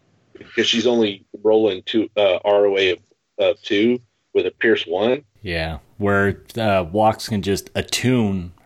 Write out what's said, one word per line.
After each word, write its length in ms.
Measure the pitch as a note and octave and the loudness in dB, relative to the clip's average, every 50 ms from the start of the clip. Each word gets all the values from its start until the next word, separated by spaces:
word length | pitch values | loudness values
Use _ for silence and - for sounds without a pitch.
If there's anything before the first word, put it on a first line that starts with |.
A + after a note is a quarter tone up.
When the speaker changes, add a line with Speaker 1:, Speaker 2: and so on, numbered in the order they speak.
| _ _ _ _ _ _ - - | _ _ _ _ _ _ -20 -20
Speaker 1:
because 300 | - - - - A2 - | -20 -10 -4 -2 0 0
she's 200 | - A#2+ A2 B2 | 0 0 2 2
only 380 | B2 A#2 A2+ G#2 G2 G2 _ _ - G#2 G#2 | 2 2 2 0 -2 -6 _ _ -14 -4 0
rolling 400 | G#2+ A2 A2 A2 G#2+ F#2+ F#2 - | 2 2 4 4 2 0 -2 -6
two, 260 | - - A2+ G2+ - - | -4 -2 -2 -2 -2 0
uh, 240 | G#2 G#2 G2 F2+ E2+ - | 0 2 2 2 0 0
R 220 | G#2 G#2 G2+ G2+ G2+ | 2 2 4 4 2
O 100 | G2 G2 | 2 2
A 140 | G2 F#2 | 0 0
of, 80 | F2+ - _ _ _ _ _ _ _ - | 0 -2 _ _ _ _ _ _ _ -2
of 220 | G#2 F#2 E2+ - | 0 0 0 -2
two 380 | - - A2 G2+ G#2+ A#2+ B2 B2 B2 _ _ _ _ _ - | -4 -4 0 2 2 2 0 0 -4 _ _ _ _ _ -2
with 120 | G2+ F2+ | -2 -2
a 60 | F#2 | -2
Pierce 340 | - - - A#2 A2 - - E2+ | -4 -2 0 2 2 0 0 -4
one. 380 | E2 F#2 G#2 A#2 B2+ D3 D3+ _ _ _ | -4 -2 0 0 -2 -2 -6 _ _ _
Speaker 2:
Yeah, 380 | - F#2+ E2+ E2 D#2+ D#2+ D#2+ D2+ - _ _ - | -10 -6 -6 -4 -4 -6 -8 -10 -14 _ _ -6
where, 460 | G#2 G2+ G2+ G2 G2 G2 F#2+ - - - - A#2 | -2 0 0 2 2 0 -2 -4 -10 -12 -6 -4
uh, 280 | A2+ G#2+ G2 F#2+ F2+ D#2 | 0 0 2 0 0 -2
Walks 380 | F2 G#2+ G#2+ A2 G#2+ - - - | 0 2 2 2 2 0 -4 -6
can 140 | A#2 G2+ | -4 -4
just 280 | F2+ G2 G2 F2 - - - | -2 -2 -2 -2 -4 -8 -8
attune 800 | - - - - - - B2 B2+ B2 A2+ G2+ G2 F#2+ F2 F2 - _ _ | -8 -6 -4 -4 -2 0 0 2 2 2 0 -2 -4 -6 -10 -16 _ _